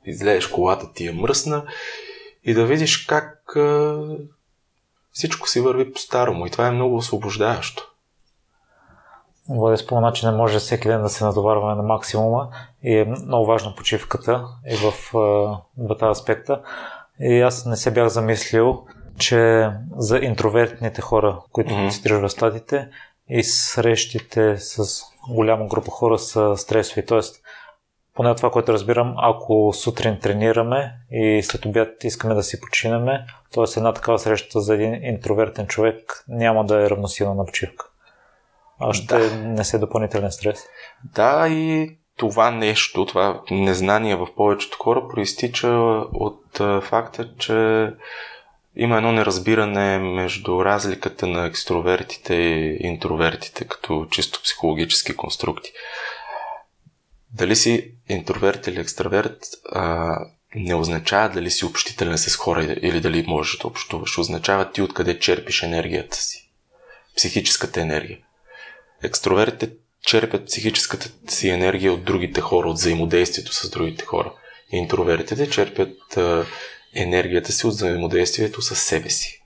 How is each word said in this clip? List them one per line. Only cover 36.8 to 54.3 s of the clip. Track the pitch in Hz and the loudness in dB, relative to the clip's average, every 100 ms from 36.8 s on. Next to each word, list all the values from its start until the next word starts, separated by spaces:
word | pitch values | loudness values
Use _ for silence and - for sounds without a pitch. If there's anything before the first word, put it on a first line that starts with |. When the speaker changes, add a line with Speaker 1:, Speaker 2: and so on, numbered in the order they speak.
| 104 | 4
Speaker 2:
е | |
равносилна | 101 101 - 101 98 | 2 -4 -2 -2 -2
на | 95 | -4
почивка. | - 92 - - _ _ _ _ _ _ _ _ _ | -4 -6 -8 -18 _ _ _ _ _ _ _ _ _
А | 120 | -2
ще | 104 110 117 | -2 0 2
Speaker 1:
Да. | 113 110 | 2 0
Speaker 2:
несе | 110 110 101 110 | -4 -2 0 0
допълнителен | 104 113 107 107 101 | 0 -2 -2 -2 -2
стрес. | - 104 104 - - - - - - | -2 -4 -4 -12 -20 -20 -20 -8 2
Speaker 1:
Да, | 127 151 160 | 4 4 2
и | 160 160 156 156 - _ - | 2 0 0 -2 -8 _ -4
това | 117 107 113 | -2 4 2
нещо, | 113 107 107 - 92 98 | 4 0 2 0 0 0
това | 98 98 - - | 2 0 0 -2
незнание | 95 98 92 95 107 110 92 | 2 2 2 2 2 2 -2
в | 87 - | -2 2
повечето | 104 101 - - | 2 2 -2 -2
хора | - 127 123 | 2 2 0
проистича | - 98 - 123 120 120 120 117 110 - | -4 -4 -2 -4 0 2 4 4 2 -2
от, | - 104 - _ - | -4 -4 -6 _ -2
а, | 101 98 | 0 0
факта, | - 113 113 - 117 - | 0 -2 -2 -10 -12 -8
че | - 113 110 110 107 107 - - - - _ _ _ - | -2 2 4 2 0 -6 -16 -14 -16 -18 _ _ _ -2
има | 117 110 | 2 2
едно | 113 | 2
неразбиране | 113 101 95 98 110 104 101 98 95 | 2 2 0 2 2 2 0 0 0
между | 92 90 90 98 92 90 95 | -2 -2 -4 -4 -2 0 2
разликата | 104 101 90 95 - 92 | 2 0 -4 -6 -4 -4
на | 87 85 | -2 -4
екстровертите | 82 - 87 87 92 - - - | -6 -2 0 2 0 -2 -12 -2
и | 87 85 80 78 76 | 0 2 0 -2 -4
интровертите | 90 82 - 80 82 80 - - - | -4 -4 -4 0 0 0 -12 -10 -10
като | - - 78 78 | -10 -4 -4 -2
чисто | - - | -2 -2